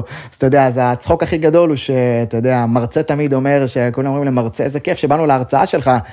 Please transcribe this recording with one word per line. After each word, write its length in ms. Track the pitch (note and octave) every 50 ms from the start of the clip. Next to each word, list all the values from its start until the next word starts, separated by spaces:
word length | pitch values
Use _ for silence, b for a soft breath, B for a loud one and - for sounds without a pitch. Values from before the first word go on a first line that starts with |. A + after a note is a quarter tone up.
| A2+ B B B B B
אז 40 | -
אתה 80 | - C3+
יודע, 200 | C3 C#3 C#3+ C3+
אז 120 | B2+ A#2+ C3 B2
הצחוק 400 | B2 B2 B2 - - E3 D#3+ E3
הכי 140 | - F3+
גדול 320 | D#3+ D#3+ D#3 D#3 F3 F3 D#3+
הוא 80 | D3
שאתה 600 | B2+ - - C3+ B2+ B2 B2 A#2+ A#2 A#2 G#2+ A#2
יודע, 200 | A2+ A2+ B2+ B2+
המרצה 460 | B2 A#2 A2+ A#2 B2 A#2 A2+ - D#3 D3+
תמיד 300 | - D3 C#3+ D3+ C#3+ C3+
אומר, 340 | C3 C3 C#3 C#3+ C#3+ C3+
שכולם 400 | A#2+ - C3+ A#2+ B2 A2+ C#3 C3+
אומרים 160 | C#3 C3+ C#3+ C#3+
למרצה, 400 | C#3 B2+ B2 A#2 A2 - - A#2+
"איזה 160 | C#3 C3+ C#3+
כיף 180 | - G3 F3
שבאנו 280 | - - C3 C#3+ D#3+ D#3+
להרצאה 400 | D3 C3+ C3 B2 - - C#3 -
שלך", 260 | - - D#3 B2 C3 B2+ A#2+ B B